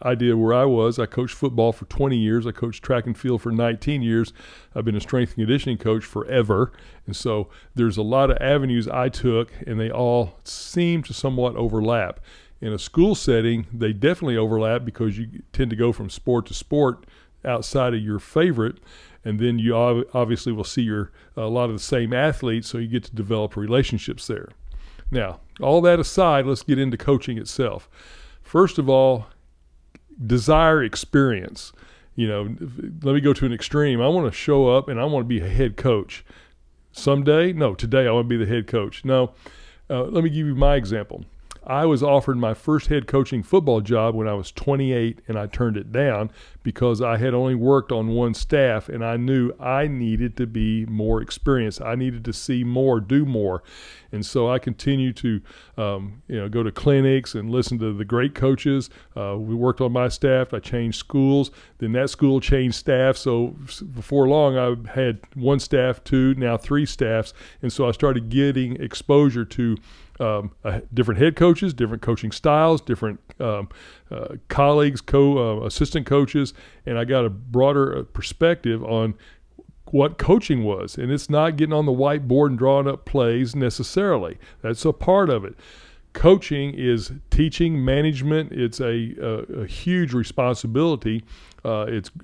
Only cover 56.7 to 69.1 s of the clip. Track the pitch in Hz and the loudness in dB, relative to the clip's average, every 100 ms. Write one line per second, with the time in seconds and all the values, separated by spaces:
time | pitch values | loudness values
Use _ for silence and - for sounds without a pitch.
56.7 | - 147 139 135 135 123 117 107 123 117 | -2 2 4 4 2 -2 -8 -4 -2 -2
57.7 | 120 110 101 104 120 135 - 131 131 147 | -2 -4 -4 -2 -2 -2 0 0 0 0
58.7 | 139 120 - - - 101 101 110 117 123 | -2 -4 -12 -16 -10 -6 -6 -6 -2 0
59.7 | 123 127 123 123 - 139 127 127 120 - | 0 0 0 -2 0 2 2 0 -6 -6
60.7 | 120 117 110 - 139 135 139 135 - - | -4 -4 -6 -4 2 4 4 0 -6 -20
61.7 | - 113 120 135 - 143 135 - 139 127 | -8 -4 -2 -2 2 2 2 2 2 2
62.7 | 113 - 131 131 131 135 117 120 - 135 | -2 0 2 2 0 0 0 -2 -6 -16
63.7 | - 190 123 - 139 131 147 147 131 123 | -16 -14 -12 -2 2 4 4 4 2 0
64.7 | 120 110 135 127 110 - 139 123 139 - | -2 -6 -2 -2 -2 -8 -4 0 0 2
65.7 | 139 127 120 - 131 131 131 123 117 - | 2 2 -2 0 2 4 2 0 -2 0
66.7 | 143 151 - 117 113 110 - - - 127 | 0 0 -2 -2 -2 -4 -10 -20 -10 -6
67.7 | - 127 110 147 127 113 127 139 131 127 | -2 -2 2 0 0 -2 0 2 0 -2
68.7 | 127 131 - - | -6 -10 -6 2